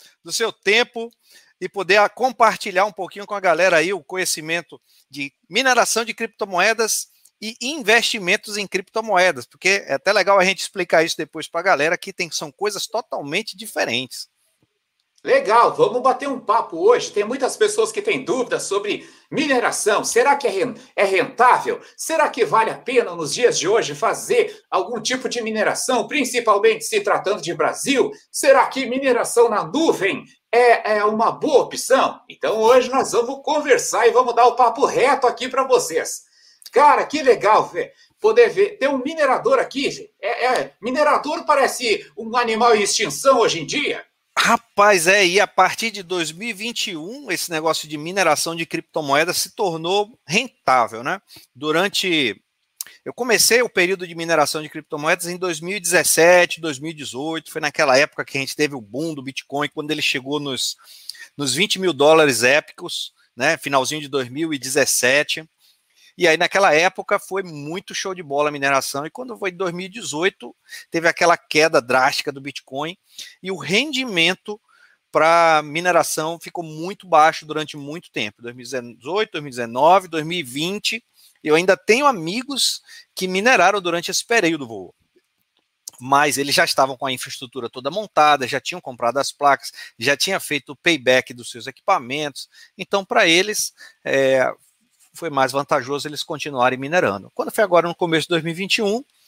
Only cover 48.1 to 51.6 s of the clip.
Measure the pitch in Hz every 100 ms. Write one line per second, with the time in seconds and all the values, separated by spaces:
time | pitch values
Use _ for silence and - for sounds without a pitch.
48.1 | 196 170 143 170 170 165 165 - 165 143
49.1 | 139 170 - - - 196 160 165 202 208
50.1 | _ - 196 254 - - 127 110 113 139
51.1 | 190 - - - 123